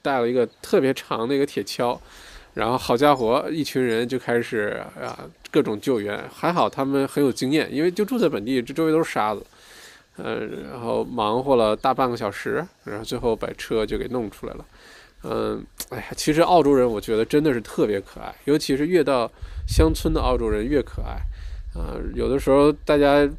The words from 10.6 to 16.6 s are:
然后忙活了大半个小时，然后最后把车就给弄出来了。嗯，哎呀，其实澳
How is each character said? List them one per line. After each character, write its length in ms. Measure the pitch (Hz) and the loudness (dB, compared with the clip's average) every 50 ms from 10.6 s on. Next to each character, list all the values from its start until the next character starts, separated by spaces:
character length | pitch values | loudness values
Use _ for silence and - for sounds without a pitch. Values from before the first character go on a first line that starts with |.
| 139 139 | -12 -12
然 120 | 135 123 | -12 -10
后 240 | 117 117 113 113 113 | -6 -4 -2 -2 -2
忙 360 | 131 127 120 107 104 110 123 | -4 -2 -2 0 0 0 0
活 140 | 127 143 135 | 2 2 4
了 220 | 120 113 107 104 | 4 4 4 2
大 180 | - - 135 127 | 2 0 0 0
半 160 | 131 135 123 | 2 0 0
个 60 | 120 | 0
小 120 | 113 113 101 | -2 -4 -6
时， 380 | 95 - - 120 110 127 165 190 _ _ - | -6 -6 -6 -4 -4 -4 -4 -6 _ _ -14
然 160 | - 110 104 | -10 -10 -10
后 60 | 110 | -8
最 120 | - 131 | -6 -6
后 200 | 120 123 120 110 | -4 0 -2 -2
把 120 | 104 - - - | -2 -4 -8 -10
车 300 | - - - - 113 110 | -10 -8 -4 -2 -2 -2
就 100 | 107 113 | -2 -2
给 120 | 104 107 - | -4 -6 -4
弄 200 | 117 127 117 101 | -4 -6 -6 -6
出 180 | - - - | -8 -10 -12
来 80 | - - | -12 -12
了。 100 | - - _ _ - - - - - - - _ - - | -12 -16 _ _ -20 -20 -20 -20 -20 -20 -20 _ -14 -8
嗯， 420 | - 117 113 110 107 107 110 110 - _ - - - | -6 -4 -4 -2 -4 -4 -6 -10 -14 _ -14 -12 -10
哎 80 | - 123 | -10 -10
呀， 80 | 110 - 131 | -10 -10 -8
其 160 | - - - 151 | -6 -2 0 4
实 80 | 156 | 4
澳 200 | 170 156 180 170 | 4 6 6 6